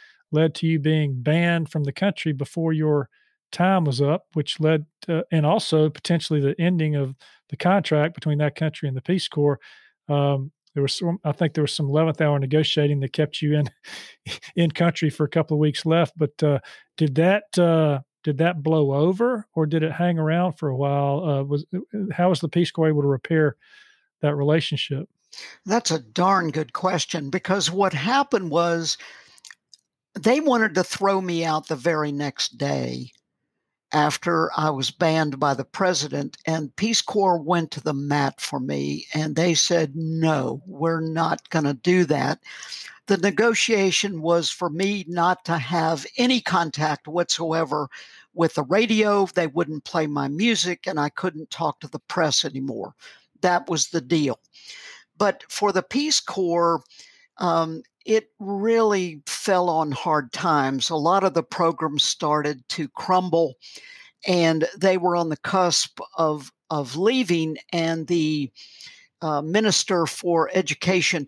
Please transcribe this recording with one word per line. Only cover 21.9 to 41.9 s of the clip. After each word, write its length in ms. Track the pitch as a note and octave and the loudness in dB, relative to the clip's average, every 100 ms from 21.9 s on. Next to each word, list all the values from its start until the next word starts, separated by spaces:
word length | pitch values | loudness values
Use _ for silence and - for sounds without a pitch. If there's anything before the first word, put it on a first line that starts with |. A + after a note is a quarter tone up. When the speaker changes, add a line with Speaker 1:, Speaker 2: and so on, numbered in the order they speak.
| G#3+ F#3+ | -6 -6
Speaker 1:
how 180 | E3 F3+ | 2 2
was 100 | F3 | 2
the 100 | D#3 | 0
Peace 220 | F3 E3+ | 0 0
Corps 160 | - D#3+ | 2 2
able 160 | D3 | 2
to 40 | C#3 | 2
repair 480 | C3 - D#3+ D3+ - _ - _ _ _ - | 0 0 2 2 -2 _ -20 _ _ _ -4
that 140 | D3 D3 | -2 0
relationship? 720 | C#3+ D#3+ - D3 - C#3 F3+ _ _ - - - | 2 2 0 -4 -4 -6 -8 _ _ -20 -20 -12
Speaker 2:
That's 280 | F#3+ A3+ - | -2 -2 0
a 80 | D#3+ | -4
darn 500 | A2+ F3+ F#3 F#3+ E3 | -4 0 2 2 0
good 240 | D#3 D3 | -4 -6
question, 560 | - F#3 F3+ - E3+ C#3 | -2 -2 0 -2 -6 -4
because 400 | F3+ - G3 E3 | -4 -2 0 0
what 240 | F#3 F#3+ | 2 2
happened 560 | D3 E3+ C4+ C#4 A3 F3 | 2 0 2 2 0 0
was 480 | E3 E3+ E3+ E3 - - - - _ - - _ _ _ _ _ - | 0 2 0 -2 -6 -10 -20 -20 _ -20 -20 _ _ _ _ _ -2
they 200 | G#3 C#4+ | 0 2
wanted 340 | D4+ A#3+ A3 | 2 2 2
to 100 | D#3 | 0
throw 380 | F3 - G3 G3 | -2 0 0 0
me 240 | F#3 E3+ E3 | -2 -2 -2
out 220 | D#3 - | -2 -4
the 80 | D3 | -4
very 360 | D3+ D#3 D3+ | -2 0 -2
next 460 | C#3+ C#3+ - - A#2+ | -4 -6 -6 -8 -4
day 540 | C#3+ C#3 B2 B2+ B2 _ _ _ _ _ _ _ - | -4 -2 -4 -8 -12 _ _ _ _ _ _ _ -4
after 580 | D#3 D3 - E3+ E3 E3 - | 0 0 0 -2 0 0 0
I 140 | D#3 | -2
was 180 | C3+ B2+ | -2 -4
banned 500 | - E3+ D#3+ D#3 C3+ | 0 0 2 0 0
by 140 | C#3+ | 0
the 120 | C3 C3 | -2 -6
president, 720 | - F#3 E3+ D3 C#3+ C#3 - - | -2 0 0 -4 -6 -6 -8 -4
and 280 | D#3+ D3 - | -4 -4 -4
Peace 260 | A3 A3+ | -2 -2
Corps 340 | - G#3+ G3 E3+ | 0 2 2 2
went 320 | D3 F3 D#3+ | 2 0 0
to 100 | C#3+ | -6
the 120 | D3+ | -4
mat 480 | C#3 C#3+ D3 C#3 - | -4 -2 0 0 -4
for 180 | - C#3 | -8 -6
me, 460 | C3 C#3+ C#3+ C#3+ - | -6 -4 -4 -6 -6
and 220 | D3+ D#3 D3+ | -6 -4 0
they 180 | F3 | 0
said, 420 | D#3+ - E3+ D#3 D3 | 2 2 2 0 -4
"No, 680 | D#3+ D#3+ D#3+ D3 C3 C3 F3+ | -4 0 2 2 -2 -6 -10
we're 340 | D3 E3 E3 | -4 -2 -2
not 460 | D#3+ D#3+ D#3+ D#3+ - | -2 -2 0 -2 -2
gonna 260 | E3 D3 C3+ | 0 0 0
do 280 | F3 | 2